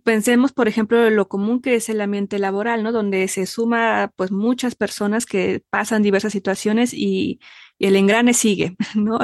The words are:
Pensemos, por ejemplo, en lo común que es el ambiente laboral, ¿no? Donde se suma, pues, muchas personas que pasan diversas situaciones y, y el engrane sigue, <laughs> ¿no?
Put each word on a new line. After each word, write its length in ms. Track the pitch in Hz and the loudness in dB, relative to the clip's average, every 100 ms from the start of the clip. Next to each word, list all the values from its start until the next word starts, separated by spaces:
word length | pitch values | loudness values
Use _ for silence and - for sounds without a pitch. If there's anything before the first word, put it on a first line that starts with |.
Pensemos, 480 | - 220 214 240 262 | 0 0 2 2 2
por 160 | - 226 | 0 0
ejemplo, 360 | 226 214 233 226 | 0 0 2 4
en 100 | 214 | 2
lo 100 | 190 | 0
común 340 | 196 208 247 | -2 -2 -2
que 140 | 262 | 0
es 140 | 233 226 | -2 0
el 120 | 220 | -4
ambiente 380 | 202 202 196 208 | -2 -4 -4 -2
laboral, 460 | 196 196 226 233 | -2 -2 -2 -2
¿no? 80 | 214 | -2
Donde 340 | 233 202 190 190 | -2 -2 0 -2
se 200 | - 185 | -2 -4
suma, 680 | - 233 233 226 208 202 | -2 -2 0 0 0 -2
pues, 160 | - 190 | -4 -4
muchas 460 | 196 220 247 247 - | -2 0 0 -4 -4
personas 500 | 202 - 202 220 - | -6 -2 -2 -2 -2
que 380 | 196 180 185 - | -2 -2 -4 -4
pasan 320 | 202 214 220 | -4 0 0
diversas 300 | 208 190 214 | 2 2 0
situaciones 640 | 202 196 196 214 220 247 | -4 -4 -4 0 0 0
y, 460 | - 202 190 - - - - - - | -2 -2 -2 -2 -6 -14 -20 -20 -2
y 80 | 196 | 2
el 100 | 196 | 4
engrane 380 | 196 220 240 | 4 4 4
sigue, 420 | 240 220 185 165 185 | 4 2 0 -2 -4
<laughs> 160 | - | -4
¿no? 240 | 214 208 233 | -2 -2 -2